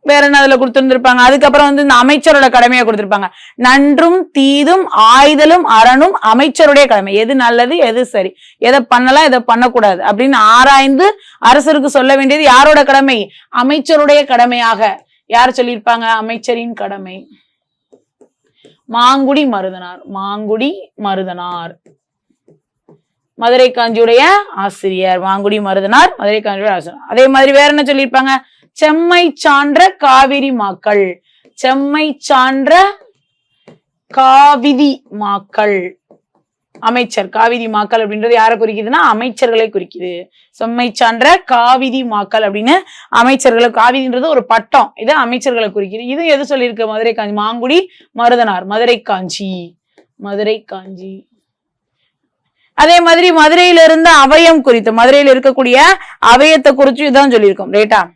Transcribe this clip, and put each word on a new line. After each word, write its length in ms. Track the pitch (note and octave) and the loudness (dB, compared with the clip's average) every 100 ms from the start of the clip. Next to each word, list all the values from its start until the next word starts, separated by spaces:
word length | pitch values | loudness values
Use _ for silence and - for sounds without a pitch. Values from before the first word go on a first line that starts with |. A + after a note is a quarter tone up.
வேற 240 | - C#4+ | 0 0
என்ன 140 | C#4+ C#4+ | 2 2
அதுல 180 | C#4 C4 | 2 2
கொடுத்திருந்திருப்பாங்க? 600 | C4 C4 C4 B3+ B3+ B3 | 0 -2 0 0 0 2
அதுக்கப்புறம் 580 | B3 C#4 C#4+ C#4+ C#4+ | 4 4 2 2 2
வந்து 80 | C#4+ | 0
இந்த 120 | C#4+ | 2
அமைச்சரோட 560 | B3 B3 D4 E4 D4 C4 | 2 2 2 2 2 4
கடமையை 360 | B3+ A#3+ B3+ A3+ | 4 2 2 -2
கொடுத்திருப்பாங்க. 420 | G#3 G3+ G#3 G3 _ - | -4 -4 -4 -6 _ -20
"நன்றும் 760 | - B3 C4+ C#4+ C#4 E4+ F#4 E4 | -4 0 2 2 2 2 0 -2
தீதும் 580 | - C4+ C#4 D4 F#4 F4+ | -2 0 0 0 0 0
ஆய்தலும் 720 | - A3 B3+ C#4+ D4 D4+ F4+ | 2 4 4 4 4 2 2
அறனும் 540 | E4 A3 A#3 C4 E4+ G4 | 2 4 4 4 2 0
அமைச்சருடைய 680 | A3 A#3 D4 - D#4 C#4+ C4+ | 0 0 0 2 2 4 2
கடமை." 260 | G#3+ G3 | 0 0
எது 200 | G3 A3+ | -4 -2
நல்லது, 420 | C4+ A#3+ A#3 B3 E4+ | 0 0 0 -2 0
எது 300 | C4 A3+ B3 | -2 -2 -4
சரி, 300 | G#3 F#3+ _ _ _ | -4 -6 _ _ _
எதை 220 | A#3+ C4+ | 0 0
பண்ணலாம், 440 | B3 B3 B3+ C#4 | 2 0 2 2
எதை 160 | D#4 B3+ | 2 0
பண்ணக்கூடாது 640 | A#3+ A#3 B3 A#3+ G#3 F3+ | -2 0 0 0 0 0
அப்படின்னு 320 | G3 G#3 C4+ | -4 -2 0
ஆராய்ந்து 840 | B3+ G#3+ A#3 C4 C4+ C4+ C4+ F#4+ G#4 - _ | 2 2 4 4 4 2 2 0 -2 -14 _
அரசருக்கு 420 | A3+ C4+ C#4+ D4+ C4+ | 2 2 2 0 0
சொல்ல 300 | C#4 C4 C#4 | 0 2 0
வேண்டியது 280 | C4+ D4 | 0 2
யாரோட 400 | D4 B3 D4 D4+ | 4 4 6 4
கடமை? 460 | C#4 C4+ C4+ A#3+ G3 _ _ - | 4 2 2 -2 -6 _ _ -4
அமைச்சருடைய 640 | B3+ D4 - D#4 D4 D4 C#4 | -2 -2 0 0 2 2 2
கடமையாக. 800 | B3 A#3+ A#3+ A#3 G#3 G#3+ F#3+ _ _ _ | 0 0 0 -2 -2 -4 -4 _ _ _
யார் 240 | A#3 B3+ | 0 0
சொல்லியிருப்பாங்க? 520 | B3+ A#3+ A#3 G#3+ A#3 | 0 -6 -4 -4 -4
அமைச்சரின் 720 | A3+ A3+ A3 A#3 A#3 A#3 A#3 | -2 -4 -6 -10 -6 -6 -8
கடமை. 560 | A3+ G3+ G3 F#3+ F#3 - _ _ _ _ _ _ _ _ _ _ _ _ _ _ _ _ | -12 -12 -12 -16 -20 -20 _ _ _ _ _ _ _ _ _ _ _ _ _ _ _ _
மாங்குடி 580 | A#3 A#3+ C4+ C4+ C#4+ C#4+ | 0 2 2 0 0 -2
மருதனார். 540 | G#3 F#3+ F#3 F3+ F#3 - | -4 -8 -12 -18 -20 -16
மாங்குடி 580 | G3 G3 G#3 G#3+ A3 C4+ F#4+ - _ | -12 -10 -10 -6 -4 -6 -8 -18 _
மருதனார் 800 | G#3 G3 F#3 F3 F3 F3 E3+ - _ _ _ _ _ _ _ _ _ _ _ _ _ _ _ | -8 -8 -8 -12 -12 -12 -14 -18 _ _ _ _ _ _ _ _ _ _ _ _ _ _ _
மதுரை 360 | _ A#3 B3+ B3+ | _ -2 2 0
காஞ்சியுடைய 520 | B3 A#3 A3+ A#3 A#3 D4+ G4+ G4+ | 0 -4 -2 2 2 4 0 -2
ஆசிரியர். 680 | - G3 G3 G3 F#3 F#3 F#3 | -8 -8 -6 -8 -4 -2 -2
மாங்குடி 380 | F#3 G3 G3+ G#3+ | -4 -4 -2 -4
மருதனார் 560 | G3+ F#3+ G3 G3 F4 - | -4 -4 0 2 0 0
மதுரை 240 | G3+ G#3+ | -4 -4
காஞ்சியுடைய 300 | G#3+ G3 G#3 | -6 -6 -4
ஆசிரியர். 320 | F#3 D#3+ - - | -6 -8 -20 -6
அதே 200 | A3 C4 | 2 2
மாதிரி 240 | C4+ C4+ | 4 2
வேற 140 | C#4 D4 | 4 2
என்ன 160 | D4 | 0
சொல்லியிருப்பாங்க? 600 | C#4+ C#4 C4+ B3+ C4+ C4+ _ _ _ | -2 -2 0 -2 -2 -4 _ _ _
"செம்மை 600 | - D4+ D#4 E4+ F4 F4 - D#4+ | -4 -2 0 0 0 0 -2 0
சான்ற 480 | C#4+ C#4+ D4 F#4 F#4+ | 0 0 0 0 0
காவிரி 560 | C#4+ C4 C4+ C#4 C4+ | 0 2 2 0 -4
மாக்கள்." 720 | B3+ G3+ F#3+ G#3+ G#3 F#3+ F3 _ _ _ | -6 -6 -6 -4 -2 -2 -6 _ _ _
செம்மை 640 | _ C4 C4+ C#4 D4+ D#4 C#4+ - | _ -4 -2 -2 -4 -4 -8 -2
சான்ற 420 | C4+ C4 C4+ C4+ E4+ G4 G4+ _ _ _ _ _ _ _ _ _ _ _ | 0 0 -2 0 2 2 -2 _ _ _ _ _ _ _ _ _ _ _
காவிதி 960 | - C4 C4+ C#4+ C#4+ C4 C4 D4 C4 _ | 0 4 6 4 4 0 0 0 -2 _
மாக்கள். 920 | G3+ G3+ G3+ G3 - G#3+ G3 F3+ - _ _ _ _ _ _ _ _ | -12 -8 -8 -8 -4 -2 -2 -6 -16 _ _ _ _ _ _ _ _
அமைச்சர். 480 | A3+ A#3+ B3 - F#3+ | -4 -4 -4 -6 -6
காவிதி 400 | G#3+ A3+ A#3+ A3+ | -2 -2 -2 -6
மாக்கள் 400 | G#3+ G#3 A3+ G#3+ | -6 -4 -4 -4
அப்படின்றது 240 | G#3+ A3+ | -6 -2
யாரை 260 | A#3 A3 A3+ | 0 2 0
குறிக்குதுன்னா 380 | A3 G#3+ G#3+ D4+ D4+ | -4 -6 -4 -2 0
அமைச்சர்களை 580 | G#3+ B3 A3 B3 A3+ A3 | -2 -6 -4 -2 -2 -2
குறிக்குது. 540 | G3+ F3+ F3+ F3+ F3 F#3 _ _ | -6 -10 -14 -12 -12 -16 _ _
செம்மை 420 | _ A3+ A#3+ B3 - | _ -8 -6 -6 -2
சான்ற 400 | A#3 A3+ C4+ F#4+ | -2 0 0 0
காவிதி 600 | - B3 A#3+ C4 C4 C4 | 0 -2 2 0 -2 -6
மாக்கள் 460 | B3 G#3 G3+ A3+ G#3+ | -6 -8 -4 -4 -4
அப்படின்னு 220 | G#3 A3+ F4 F#4+ - - - | -4 -2 -2 -2 -20 -8 -2
அமைச்சர்களை, 540 | B3 C4 B3+ A#3 A#3+ | 0 2 0 0 0
காவிதின்றது 560 | A3+ A#3 C4 C4 B3 D#4 | 0 0 0 -4 -4 -2
ஒரு 200 | C#4 B3 | -4 -2
பட்டம், 460 | A3+ A3 C#4 G#3+ | -4 0 -2 -2
இது 240 | - A3+ D4+ | -6 -4 -2
அமைச்சர்களை 500 | A#3+ B3 C#4 A#3 G#3+ | -2 -4 -4 -4 -4
குறிக்குது. 300 | G#3 G3 G#3+ | -6 -8 -10
இது 260 | B3 C#4 E4+ | -10 -6 -2
எது 300 | C#4 C#4 C#4 | -2 -2 -4
சொல்லியிருக்கு? 300 | B3 A3 A3 | -6 -6 -8
மதுரை 280 | G#3+ A3+ | -4 -4
காஞ்சி. 200 | A3+ G#3 | -4 -8
மாங்குடி 520 | G#3 G#3+ A#3 B3+ E4 F#4 _ _ - | -6 -6 -6 -6 -6 -6 _ _ -4
மருதனார் 460 | A#3+ A#3+ A3+ F#3 | -2 0 -2 -4
மதுரை 380 | F#3+ G#3+ A#3+ A#3 | -6 -4 -2 -4
காஞ்சி. 760 | - G3 F#3 - G3 F3+ F3 F3 _ _ _ _ | -4 -8 -8 -12 -12 -12 -16 _ _ _ _ _
மதுரை 460 | G3+ G3+ G#3+ A3 | -12 -8 -6 -6
காஞ்சி. 640 | G#3+ F#3+ F#3+ F#3 F#3+ F#3+ _ _ _ _ _ _ _ _ _ _ _ _ _ _ _ | _ -20 -18 -20 -20 -20 _ _ _ _ _ _ _ _ _ _ _ _ _ _ _
அதே 260 | - D#4 F4 | -2 2 2
மாதிரி 320 | E4+ E4 F4+ | 2 2 2
மதுரையில 520 | D#4+ D4+ F4 F4+ E4+ | 2 2 4 4 4
இருந்த 260 | D#4+ D#4+ E4 | 4 4 4
அவயம் 520 | D#4 C4+ D#4 E4+ D#4+ | 4 4 4 4 2
குறித்து, 300 | C4 A#3 G#3+ | 2 0 0
மதுரையில 420 | A3+ B3 C#4+ C#4+ | 0 2 4 4
இருக்கக்கூடிய 460 | C4 C4+ C4 B3+ B3 D#4+ F#4+ - - A3 | 2 2 0 0 2 2 2 -6 -4 2
அவயத்தை 480 | B3 D4+ D#4+ C#4 | 4 4 4 2
குறித்து 360 | C4 C#4 B3 D4 | 2 0 0 0
இதான் 200 | C4 C#4 | 2 2
சொல்லியிருக்கோம். 420 | A#3 G#3 F#3+ F#3 | 2 0 -2 -4
ரைட்டா? 380 | G3+ G#3+ G#3+ F3 | -2 0 0 -2